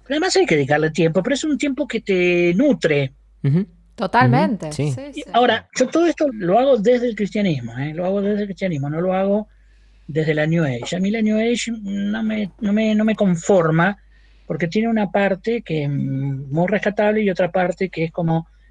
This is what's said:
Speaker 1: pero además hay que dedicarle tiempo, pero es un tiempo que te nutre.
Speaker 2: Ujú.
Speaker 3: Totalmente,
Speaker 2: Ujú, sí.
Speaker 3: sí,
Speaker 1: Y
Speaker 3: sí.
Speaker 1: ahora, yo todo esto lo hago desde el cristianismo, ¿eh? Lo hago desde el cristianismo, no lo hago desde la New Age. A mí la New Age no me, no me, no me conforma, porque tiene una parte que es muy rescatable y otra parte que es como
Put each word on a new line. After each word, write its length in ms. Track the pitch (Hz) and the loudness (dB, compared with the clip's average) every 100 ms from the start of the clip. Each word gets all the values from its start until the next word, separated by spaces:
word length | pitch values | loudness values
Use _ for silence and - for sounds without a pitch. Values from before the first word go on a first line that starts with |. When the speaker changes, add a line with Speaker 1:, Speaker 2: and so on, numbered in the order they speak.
Speaker 1:
pero 120 | - | -6
además 200 | 285 359 370 | -2 0 2
hay 100 | 339 | 2
que 100 | 160 | 2
dedicarle 340 | 135 147 156 | 2 2 0
tiempo, 320 | 160 165 160 | 2 2 2
pero 120 | 185 | 0
es 100 | 269 | -2
un 120 | 311 285 | -2 -2
tiempo 300 | 294 262 302 | -2 -2 -4
que 140 | 220 | -4
te 520 | - 185 180 175 175 | -2 0 2 2 2
nutre. 580 | 175 294 190 165 147 135 - _ _ | 2 2 2 2 0 -2 -6 _ _
Speaker 2:
Ujú. 220 | 139 156 202 - _ | 0 0 -2 -8 _
Speaker 3:
Totalmente, 720 | - 196 226 247 247 294 214 156 | -8 0 4 4 4 2 -2 -6
Speaker 2:
Ujú, 60 | |
sí. 180 | 151 147 | -4 -4
Speaker 3:
sí, 100 | 127 285 | -4 -8
Speaker 1:
Y 120 | 277 | -12
Speaker 3:
sí. 20 | - | -2
Speaker 1:
ahora, 340 | 233 247 220 - - | 2 4 2 -2 -2
yo 80 | 254 | 0
todo 200 | 320 339 | 2 0
esto 200 | - 302 | 2 -2
lo 260 | 214 175 208 | -2 2 2
hago 200 | 269 247 | 4 2
desde 280 | 196 247 247 | 4 2 0
el 80 | |
cristianismo, 640 | 220 202 214 202 143 117 117 | -2 -4 0 0 -2 -4 -6
¿eh? 140 | 143 | -6
Lo 120 | 156 180 | -4 -2
hago 160 | 202 | -2
desde 180 | 202 208 | 0 -2
el 60 | 208 | -4
cristianismo, 420 | 175 190 151 143 | -6 -4 -4 -4
no 120 | 156 | -2
lo 100 | 185 | -2
hago 360 | 185 196 208 214 _ _ _ _ _ - | 0 0 0 -4 _ _ _ _ _ -8
desde 260 | 151 156 | -2 0
la 120 | 151 156 | 0 2
New 180 | 170 | 0
Age. 320 | 151 120 123 175 | 0 -2 -6 -4
A 40 | |
mí 100 | 190 | -2
la 100 | 226 | 0
New 140 | 214 214 | 0 0
Age 320 | 226 240 - 226 | 0 -2 -4 -8
no 400 | 202 202 202 220 | -6 -4 -4 -2
me, 260 | 220 220 202 - | -2 -4 -6 -4
no 120 | 208 | -2
me, 220 | 208 220 | 0 2
no 100 | 214 | 2
me 100 | 220 | 2
conforma, 840 | 214 208 170 - 190 160 160 180 202 _ _ _ _ - | 2 2 2 2 4 4 4 2 0 _ _ _ _ -10
porque 200 | 160 170 | -6 -2
tiene 200 | 214 226 | -2 0
una 220 | 220 202 | 0 0
parte 480 | 202 196 185 - 233 | 0 0 0 -2 -4
que 220 | - 156 | -4 -4
es 60 | 143 | -2
muy 760 | 139 135 135 139 135 139 147 180 | -2 -2 -4 -4 -6 -4 -2 0
rescatable 560 | 196 214 202 208 214 | 0 -2 0 2 2
y 60 | 208 | 0
otra 220 | 180 180 | 0 0
parte 360 | 185 180 180 190 | 0 -2 -2 -6
que 140 | - | -4
es 60 | 165 | -4
como 380 | - 165 165 165 _ _ | -2 0 0 -4 _ _